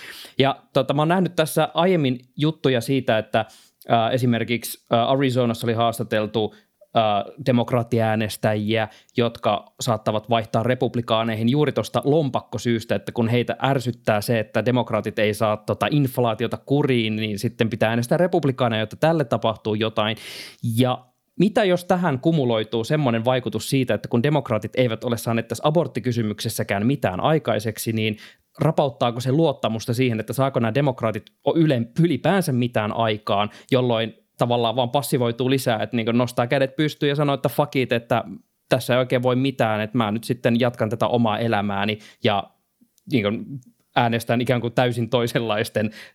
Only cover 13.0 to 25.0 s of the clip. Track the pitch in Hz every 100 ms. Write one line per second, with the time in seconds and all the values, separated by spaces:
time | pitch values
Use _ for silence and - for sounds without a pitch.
13 | - 117 113 123 117 - 131 135 120 117
14 | - 107 104 117 107 113 107 123 113 107
15 | 104 117 107 104 110 107 - 104 104 151
16 | 131 127 120 107 113 117 - 143 139 123
17 | 110 107 110 101 117 - 110 107 110 117
18 | 120 160 180 180 147 123 120 110 107 -
19 | 156 165 135 113 113 107 110 107 110 113
20 | 107 110 - - - - 117 113 123 123
21 | - _ _ - 196 220 202 175 - 185
22 | 180 131 165 165 123 110 110 117 113 151
23 | 156 117 117 127 117 104 - 139 120 104
24 | - 120 139 151 131 107 104 - 127 110